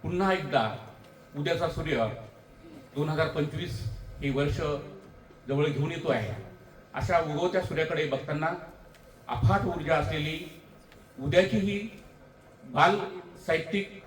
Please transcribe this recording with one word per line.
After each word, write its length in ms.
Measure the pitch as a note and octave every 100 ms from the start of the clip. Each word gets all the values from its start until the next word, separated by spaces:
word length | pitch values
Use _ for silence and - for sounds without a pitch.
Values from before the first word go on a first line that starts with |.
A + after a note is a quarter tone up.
पुन्हा 300 | - F3+ G3
एकदा 420 | F#3 D3 C3+ A2 - - - - - - C#3+
उद्याचा 340 | D3 E3 -
सूर्य 380 | - D3+ B2 A2 A2 - - - - - - - C#3+
दोन 140 | D3+
हजार 180 | D#3 D#3+
पंचवीस 640 | D#3 D3+ D#3+ F3 - - - - -
हे 100 | C#3
वर्ष 280 | C3+ D3 - D#3 C#3 - - - - - - -
जवळ 180 | C#3 D3
घेऊन 260 | C#3+ D3
येतो 200 | E3+ -
आहे. 320 | A2+ G#2 - - - - - -
अशा 260 | - - E3+
उगवत्या 420 | D#3+ D3 F3 F#3
सूर्याकडे 440 | F3+ D3+ D#3 D#3 D3+
बघताना 420 | C3+ - D3 D#3+ F3+ - - - - - - -
अफाट 380 | - - G3 F#3+
ऊर्जा 300 | E3+ D3 D#3+
असलेली, 680 | D3+ D#3+ D3+ D#3+ F3+ - - - - - - -
उद्याची 380 | C3+ F3 F#3+ G#3+
ही 320 | G3 G3+ A3 - - - - - - -
बाल 360 | C3+ C3 E3+ G3+ F#3+ - - - -
साहित्यिक 560 | D#3+ D#3 G3+ G3 -